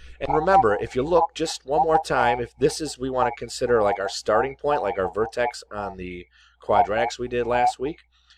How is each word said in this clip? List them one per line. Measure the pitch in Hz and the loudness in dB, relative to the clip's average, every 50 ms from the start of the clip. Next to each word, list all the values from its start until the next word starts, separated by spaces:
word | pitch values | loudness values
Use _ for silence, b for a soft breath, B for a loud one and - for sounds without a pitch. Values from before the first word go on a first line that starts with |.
| b b b b | b b b b
and | b - - | b -2 0
remember, | 156 160 185 196 - - 107 101 - | 0 2 4 6 6 6 6 4 2
if | 113 113 - | -2 -4 -2
you | 127 131 | -2 0
look | 160 175 165 165 - - | 2 2 2 2 2 -2
just | - 160 160 - - _ | -4 -4 -4 -6 -6 _
one | 127 143 165 175 | -2 0 2 2
more | 160 156 156 160 | 4 4 2 2
time, | - 156 131 120 165 - 123 | 0 0 2 2 2 2 0
if | 120 - _ - | -2 -8 _ 0
this | 131 151 - - 160 | 0 0 0 0 -6
is, | 139 - - | -8 -8 -8
we | 127 131 | -6 -4
wanna | 127 127 123 120 107 - | 0 0 0 0 -2 -4
consider, | 123 117 - - 131 120 120 113 104 | -10 -12 -8 -4 0 2 2 4 4
like, | 101 98 95 | 2 0 0
our | 98 98 | -4 -6
starting | - - - - 107 110 123 135 135 | -6 -6 -2 0 2 2 2 0 -4
point, | - - 143 147 143 92 | -4 -2 -2 0 0 0
like | 101 98 101 | -2 -2 -2
our | 95 90 | -4 -2
vertex | - 101 113 113 - 123 120 113 - - - - 104 | -2 -2 -4 -2 -2 -4 -4 -4 -4 -8 -14 -14 -10
on | 104 104 98 95 | -10 -10 -10 -10
the | 92 90 90 90 87 87 - b b b b b b - | -10 -12 -12 -12 -14 -16 -18 b b b b b b -2
quadratics | - 107 98 87 92 104 113 120 113 - - | 2 4 4 4 4 2 0 -2 -2 -4 -6
we | 123 123 | -8 -6
did | 123 120 120 | -4 -2 -2
last | 113 123 123 123 123 123 - | 0 2 2 2 2 0 -2
week, | 127 147 175 - _ _ _ b b b b | -6 -8 -8 -8 _ _ _ b b b b